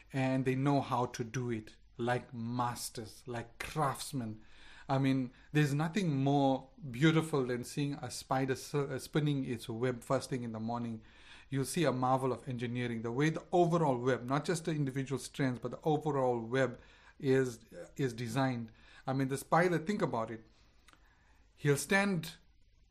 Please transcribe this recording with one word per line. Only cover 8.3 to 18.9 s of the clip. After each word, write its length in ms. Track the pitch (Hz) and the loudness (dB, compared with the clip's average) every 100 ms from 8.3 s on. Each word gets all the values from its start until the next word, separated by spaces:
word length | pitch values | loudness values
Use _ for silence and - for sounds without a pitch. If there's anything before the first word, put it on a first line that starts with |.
| 135 135 | 0 0
s-, 200 | 127 - | -2 -2
uh, 240 | 147 143 131 | -2 -2 -4
spinning 460 | - 160 147 139 | -4 0 2 0
its 240 | 135 117 - | -2 -6 -6
web 340 | 113 127 120 | -2 0 -2
first 280 | - 135 - | 0 -2 0
thing 140 | 131 | -6
in 80 | 120 | -6
the 80 | 110 | -6
morning. 400 | 110 120 117 110 - - - - - | -4 -4 -4 -8 -12 -20 -20 -20 -6
You'll 140 | 135 | -4
see 200 | 127 180 | -2 0
a 80 | 147 | 2
marvel 380 | 127 127 131 131 | 2 2 2 2
of 160 | 117 - | -2 -4
engineering, 540 | 120 120 123 123 113 | -6 -4 -2 -2 -4
the 120 | 117 | -4
way 180 | 120 151 | 0 2
the 120 | 156 - | 0 2
overall 440 | 175 180 165 160 123 | 4 6 6 4 2
web, 320 | 127 120 123 | 2 0 0
not 160 | 143 | -2
just 220 | 156 165 170 | 0 -2 -2
the 40 | |
individual 480 | 151 135 131 131 131 | -2 0 -2 -4 -4
strands, 420 | - - 135 120 | -6 -2 -2 -2
but 100 | 120 | -6
the 80 | 123 | -4
overall 560 | 160 151 151 139 127 120 | 0 0 0 0 2 2
web 400 | 113 131 123 117 - - - - | 0 0 0 -2 -16 -20 -20 -4
is, 400 | 135 131 127 113 - 87 - - | 2 4 4 -2 -14 -18 -12 -4
is 160 | 135 | -4
designed. 580 | 113 120 123 131 120 113 - - | -4 -4 0 0 0 -6 -12 -20